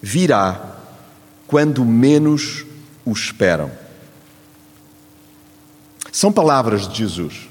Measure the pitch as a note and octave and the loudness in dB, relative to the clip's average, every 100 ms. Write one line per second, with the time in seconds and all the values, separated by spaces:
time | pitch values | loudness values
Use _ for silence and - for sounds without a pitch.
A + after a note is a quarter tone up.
0 | G2+ A#2+ F3+ A2+ F#2+ F#2 - - - - | -4 0 2 4 2 -2 -12 -18 -20 -20
1 | - - - - - D3 D3+ C3 A#2+ A2+ | -20 -20 -20 -20 -2 2 2 0 2 4
2 | C3 D3+ D3+ D3 - - - - - - | 4 4 4 0 -4 -12 -16 -20 -20 -12
3 | - G#2 - - F#2+ D#2+ D2 - - - | -6 -6 -6 0 0 2 -4 -10 -20 -20
4 | - - - - - - - - - - | -20 -20 -20 -20 -20 -20 -20 -20 -20 -20
5 | _ _ - - - - - - - - | _ _ -20 -20 -20 -20 -20 -20 -20 -18
6 | - - G3+ G#3 D#3 C#3 A2+ G#2 F#2+ A2 | -10 -2 0 2 2 2 0 -2 -4 -6
7 | A2 E2+ D#2+ - - | -6 -6 -10 -10 -20